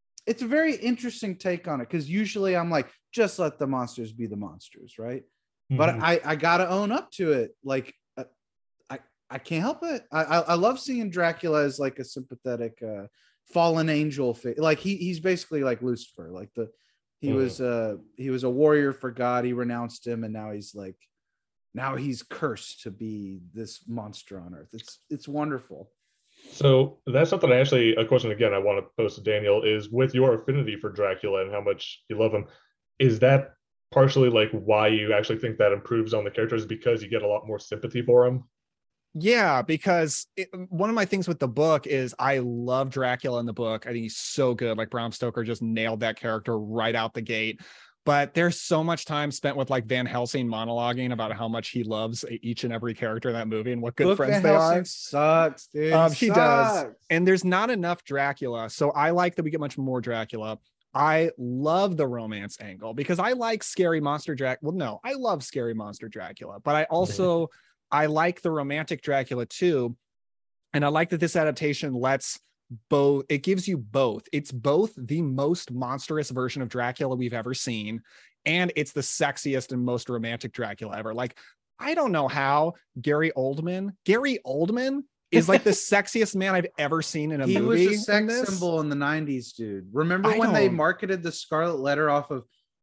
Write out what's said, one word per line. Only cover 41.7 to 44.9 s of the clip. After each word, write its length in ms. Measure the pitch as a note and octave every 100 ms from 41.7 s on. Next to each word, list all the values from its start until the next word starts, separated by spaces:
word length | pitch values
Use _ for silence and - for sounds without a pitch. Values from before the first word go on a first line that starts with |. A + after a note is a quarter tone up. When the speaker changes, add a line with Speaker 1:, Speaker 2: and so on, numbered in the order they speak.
| D3+ -
Speaker 3:
is 260 | C#3 B2+ -
I 200 | C3 C#3
love 500 | B2 A#2+ A#2+ B2+ C3+
Dracula 480 | C3+ B2+ B2 C3+ A#2+
in 60 | A#2
the 80 |
book. 320 | G#2 A2+ A2 -
I 60 |
think 120 | A#2+
he's 140 | A2+ -
so 360 | - - C3 A#2
good. 220 | A#2 A2
Like, 120 | A2